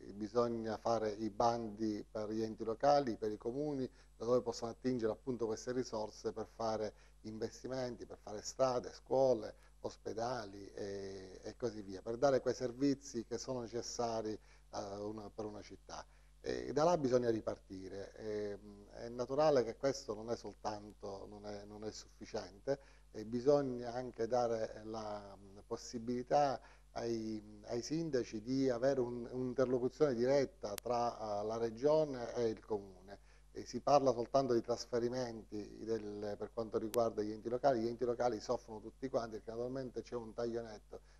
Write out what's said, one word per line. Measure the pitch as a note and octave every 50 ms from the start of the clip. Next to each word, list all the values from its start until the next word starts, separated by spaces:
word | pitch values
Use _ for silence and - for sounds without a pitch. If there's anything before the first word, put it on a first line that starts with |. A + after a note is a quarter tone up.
| - - G2
bisogna | G2+ G#2+ G2+ A2 A#2+ A#2+ A#2+ A#2 A2+ A2 A2 G#2+ G2+
fare | - A2+ A#2 A2 A2 G#2+
i | G#2 G#2 A2+ G#2+
bandi | G2+ - A#2+ A#2 A#2 A#2+ A2+ A2 G2+ G#2 A2+ A2 G#2 G#2 - -
per | - A2+ G#2+ G#2
gli | A2 A2
enti | A2+ A2 G#2+ - A2+
locali, | A2 A2+ - - C#3+ D3 C#3+ C#3+ B2 G#2+
per | - A2 G#2+ G#2+
i |
comuni, | G#2 - A#2 A#2+ C#3 D3 D3+ D3 C3+ C3 - - - - - -
da | - A#2
dove | A#2 B2 B2 G#2+
possono | A#2 A#2 - - A2+
attingere | A2+ - - B2+ C3 B2 A2 A2
appunto | - - - C3+ B2+ A2+ A#2+
queste | A2 A2 A2 - B2+ B2
risorse | B2+ A#2+ - - A2 G#2+ G#2 - - - A2+
per | G2+ A2 G#2+ - -
fare | - A2+ A2+ A2 G#2+ G#2+ G#2 - - - - - - -
investimenti, | G#2+ A2 A2 A2+ G#2+ - - - B2 B2+ C3 B2+ B2 A#2+ G2 F#2+
per | - - - -
fare | - G#2+ G#2 -
strade, | - - - C3 C3 B2 B2 G2 - -
scuole, | - - - C3 C3 C3+ C3 B2 A2 G#2 G2 - - - - - -
ospedali | - A2 - - - G2+ G2+ G#2+ A2+ A#2+ C3 B2 G#2+ G2 G2 G2+ G2 F#2 -
e, | G#2+ G#2+ G2 G2 G2+ G2 F#2+ G2 G2 F#2 F#2 F#2 - -
e | G#2+ A2
così | - B2+ A#2 G#2+ G#2+ G2+
via, | G2 G2 F#2
per | - A2+ A#2
dare | A#2 D3 C#3+ C3+ B2
quei | - B2+ A2+
servizi | - C3 B2 A#2 B2 C#3 C#3+ C3+ - - - - A#2+ G#2+
che | - A#2+ A2+
sono | - - C3 B2
necessari, | A#2 G#2+ A2+ A#2+ G#2+ - - - A#2+ A#2 A2+ A2+ G#2+ G#2+
eh, | G#2+ - - - - - - - - G2+ G#2+ G2+ G2 G#2
una, | G#2 G#2 G#2+ A2 G#2 G2+ -
per | - G#2+
una | G#2+ G#2 G#2 -
città. | - G2 - - - - - - - - - - - - -
E | - - B1+ - A#2+ - B2
da | C#3+ D3+
là | E3+ F3+
bisogna | E3 C#3 B2 B2 B2 B2 A#2+
ripartire. | A2+ G#2+ - G#2+ G#2 - - - G2 F#2 F#2+ F#2 F#2+ G2 F#2+ - -
E, | - A2+ G#2+ G#2+ G#2 G#2 G#2 G2+
mm, | G2 G#2 G#2 G2+ G2+ G2+ -
è | G#2+ A2+ A#2 A#2
naturale | A#2+ B2 B2 A#2+ C3+ C#3+ D#3 D#3+ D3 B2+ A2+
che | A2+ G#2+
questo | - - C#3 C3 - - - G#2+
non | G#2 A2 A#2
è | A#2
soltanto, | - - G#2 G2 - - A#2+ G#2+ G#2 G#2 G#2+ G2+ - - G2+ G2 G2 G2 G#2
non | G#2 G#2 G#2
è, | G#2 G#2 G2+ G2+
non | G#2 G#2+ G#2 G#2+
è | G#2+
sufficiente, | G#2 - - - - - A2 - - G#2+ G2 F#2 G2 G2+ - C3+ C#3 - - - - - - -
e | - G#2+ G#2+
bisogna | G#2+ A#2+ A#2+ A#2+ C#3+ C#3+ C#3+ C#3+ C3 B2 A#2+ B2 A#2+ A#2
anche | B2 B2+ B2 - - A#2
dare | A2 B2 B2 B2 A#2 A#2 A2+ A2 - - A2 G#2+
la, | A2 A2 A2+ G#2+ G#2 G#2 G#2 G2+ G2 G2
mm, | G2 G2+ G2 F#2+ G#2 G2+
possibilità | - A#2 - - - - A#2+ A2+ A#2+ B2 B2 B2 - D3 D3 D3 C#3 B2 - - - - - - - -
ai, | A#2+ A#2 A#2 A#2 A2+ A2 A2 A2 G#2+ G#2 G#2 G#2+ G#2 G#2
ai | G#2+ A#2 A#2+ A2+
sindaci | - D3 E3 E3 D#3+ C#3 B2 A2 - - A2 G#2
di | A#2+ C3 C3+ C3+ C3+
avere | A#2+ A#2 B2 C#3 C#3+ C3
un, | B2 A#2+ A#2+ A#2+ A#2 A#2
un'interlocuzione | A#2+ B2+ B2+ B2+ A#2+ C3+ C3 B2 B2+ B2 B2 B2+ - - D#3 C#3+ B2+
diretta | A2+ A#2+ B2+ C#3 C#3+ C3 - - - - G#2+ G2+
tra, | G2 - A#2 A#2+ A#2+ A#2+ A#2+ A2+ - A2+ G#2+ G#2 G2+
eh, | G#2+
la | A2 A2+
regione | A#2 A#2 A#2 A2 A2+ B2+ D3 D3+ D#3 D#3 D3 C3+ B2 A#2 A2+ A2+
e | B2 A#2+ A2+
il | A2 - -
comune. | - A2 G2+ G2 G2 F#2 F#2 - G2+ G2+ - - - - - - - -
E | G#2+ G#2+
si | - - A#2+
parla | - C#3 C#3 C#3+ C3+ C3+ A#2
soltanto | A#2 A#2 - - C3+ C#3 B2 A#2+
di | A#2
trasferimenti | - - A#2 - - - - A#2+ A#2 A#2+ B2 C3 B2+ A#2 A2+ A2 G2 - G#2+ G#2 G2+ G#2+ A2 A2 A2
del, | G#2+ A2+ A2 G#2 G#2 G#2 G#2 G#2 G#2 G#2 -
per | G#2+ G2+ -
quanto | A#2 A2+ G#2+ G#2 A2+
riguarda | A2 A2 - A#2+ A#2 A2+ G#2 G#2+ G#2
gli | G#2+ A2
enti | A2 G#2+ A#2
locali. | A#2+ B2 - C#3+ C3+ A#2
Gli | A2 A#2
enti | A#2+ A2+ C3
locali | A#2+ A#2+ A#2 A#2+ B2 A#2 G#2
soffrono | - - B2 - - - A2+ G#2+
tutti | G#2 A2+ - - - C3
quanti | C3+ B2+ A#2 A#2 G#2+
perché | G#2 F#2+ A2+
naturalmente | A2 A#2 A#2+ B2+ C3 C3+ C3 A#2+ A2 A#2 G#2+
c'è | - B2
un | A#2+ A2+ A2 G#2
taglio | - A#2+ A#2+ A2+ A#2 A#2
netto | A2+ G#2+ G2+ - - - - - - - -